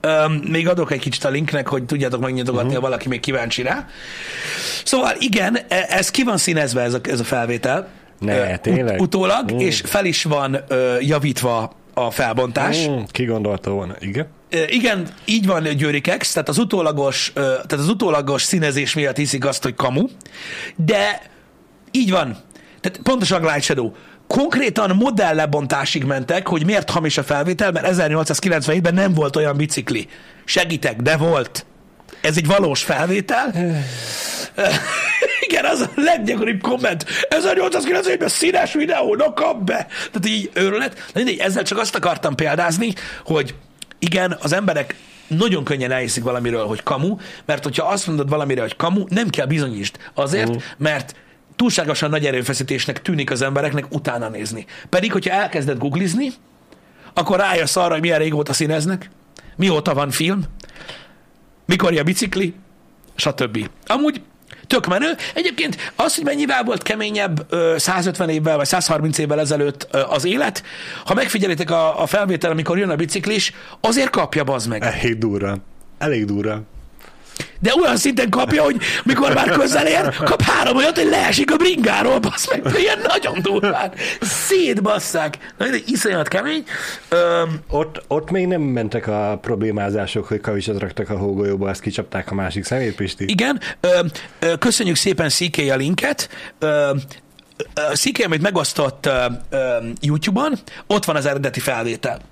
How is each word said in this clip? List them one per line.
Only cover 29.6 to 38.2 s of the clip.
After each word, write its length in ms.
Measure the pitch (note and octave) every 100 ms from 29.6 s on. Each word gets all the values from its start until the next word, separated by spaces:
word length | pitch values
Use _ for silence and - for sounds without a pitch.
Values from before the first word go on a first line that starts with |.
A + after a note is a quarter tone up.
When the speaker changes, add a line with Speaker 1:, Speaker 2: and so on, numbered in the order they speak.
| D3+ - A#2 A#2 - - - -
Speaker 1:
Segítek, 520 | - - E3+ D#3+ C#3+ A2
de 140 | B2 D#3+
volt. 500 | E3 D#3 A#2+ - - - - _ - -
Ez 160 | D#3 D#3
egy 100 | D#3
valós 360 | G3 F3+ C3+
felvétel. 680 | - C#3 E3+ G3 F#3+ A#3+ C4+
Speaker 2:
<sighs> 20 | E3+ F3 D#3+ C3 B2 A#2 - - - -
Speaker 1:
<laughs> 920 | - G2 D2+ - - - - A4+ - -
Igen, 160 | E4
az 160 | C#4 D#4
a 100 | G#3+
leggyakoribb 640 | - D4+ E4+ G#3+ A#3 A3 G3+
komment. 420 | A#3+ B3 A#3 E3+ - - -
Ezernyolcszázkilencvenhétben 1000 | D#4 F#4 F#4 F#4 E4 C#4 F4+ F#4 F#4